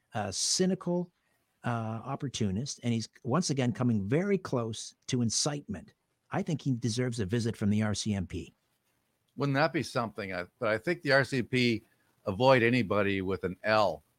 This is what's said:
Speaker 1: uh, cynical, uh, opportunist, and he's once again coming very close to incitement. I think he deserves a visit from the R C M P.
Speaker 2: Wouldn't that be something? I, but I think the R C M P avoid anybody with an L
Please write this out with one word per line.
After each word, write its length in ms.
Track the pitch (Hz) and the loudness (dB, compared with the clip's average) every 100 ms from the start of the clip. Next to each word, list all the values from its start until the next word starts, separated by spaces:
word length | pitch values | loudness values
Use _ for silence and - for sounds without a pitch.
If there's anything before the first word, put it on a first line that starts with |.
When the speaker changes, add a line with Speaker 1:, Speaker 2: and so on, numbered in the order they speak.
| _ | _
Speaker 1:
uh, 180 | 117 101 | -6 -4
cynical, 800 | 98 - - 185 185 - 175 175 _ _ _ _ _ | -2 0 2 2 0 -2 -4 -4 _ _ _ _ _
uh, 380 | - 117 110 113 - | -4 -2 -4 -6 -6
opportunist, 760 | 135 143 - 107 95 139 - | -6 -6 -2 0 0 -4 -4
and 100 | 120 | -2
he's 140 | 117 107 _ | -2 -2 _
once 260 | - 139 180 | -2 0 0
again 220 | 139 123 | 0 0
coming 360 | - 123 113 98 | 2 2 2 2
very 300 | 139 202 196 | 0 2 0
close 560 | - 135 113 110 - - - | 0 -4 -2 -6 -12 -14 -4
to 160 | 127 | 0
incitement. 720 | 117 - 156 147 - 76 73 _ _ _ - | 0 0 -2 -4 -8 -10 -12 _ _ _ -8
I 140 | 156 | -6
think 180 | 196 156 | -2 -2
he 140 | - 123 | 0 0
deserves 440 | 120 110 127 117 | 0 0 -2 -2
a 60 | 92 | -2
visit 320 | 120 113 104 | 0 -2 0
from 140 | 104 | 2
the 100 | 104 | 2
R 140 | 107 101 | 2 -2
C 180 | - | -2
M 140 | 101 87 | -2 -2
P. 260 | 95 71 _ _ _ _ _ _ _ _ - | -8 -10 _ _ _ _ _ _ _ _ -4
Speaker 2:
Wouldn't 200 | 143 135 | 0 2
that 180 | 156 | 2
be 80 | 156 | 0
something? 500 | 113 131 117 - 98 | -2 -2 -4 -4 -6
I, 120 | 92 90 - | -6 -8 -4
but 100 | 117 | 0
I 80 | 107 | 0
think 240 | - 175 | 0 -4
the 100 | 143 | 2
R 120 | 135 | 4
C 160 | 127 135 | 4 0
M 60 | 107 | 0
P 360 | 127 120 110 - _ _ _ - | 2 2 0 -6 _ _ _ -6
avoid 340 | 95 127 135 | 2 6 8
anybody 640 | 117 123 98 101 101 98 | 6 4 2 2 2 0
with 220 | 92 95 92 | -2 -2 -4
an 120 | 90 | -4
L 400 | 104 110 101 78 _ | 0 2 2 0 _